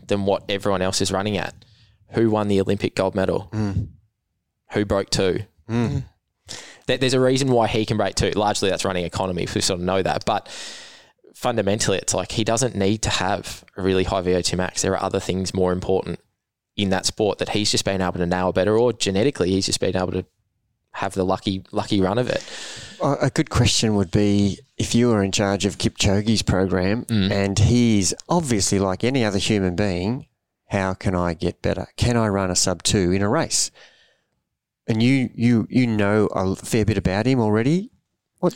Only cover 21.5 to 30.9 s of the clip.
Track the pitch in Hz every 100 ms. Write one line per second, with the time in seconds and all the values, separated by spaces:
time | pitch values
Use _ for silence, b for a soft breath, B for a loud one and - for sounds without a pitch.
21.5 | 95 - 104 98 104 92 110 127 - -
22.5 | B B B B B 156 143 143 - -
23.5 | - 113 - 113 101 92 104 104 101 101
24.5 | 90 - - - 120 120 107 98 95 98
25.5 | 98 98 - 110 - - 98 104 104 -
26.5 | 92 95 92 92 113 - 110 95 101 98
27.5 | 95 95 123 117 104 90 - - 170 151
28.5 | 110 - 101 98 92 117 135 110 98 -
29.5 | 107 92 87 104 87 95 131 - _ _
30.5 | _ - 101 95